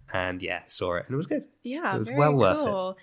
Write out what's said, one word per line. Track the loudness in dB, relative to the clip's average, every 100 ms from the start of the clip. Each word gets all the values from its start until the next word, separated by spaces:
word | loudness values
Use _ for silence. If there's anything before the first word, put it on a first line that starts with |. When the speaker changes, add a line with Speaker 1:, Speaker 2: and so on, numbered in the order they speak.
| -6
Speaker 1:
and | -4 -2 -4
yeah, | -6 -6 -8
saw | -4 -2 -2
it, | -2
and |
it | -4
was | -2
good. | -4 -6 _
Speaker 2:
Yeah, | -10 -6 -2 -2
Speaker 1:
It |
was | -2
Speaker 2:
very | 2
Speaker 1:
well | 4 6
worth | 6 4
it. |
Speaker 2:
cool. | 2 0 -4 -6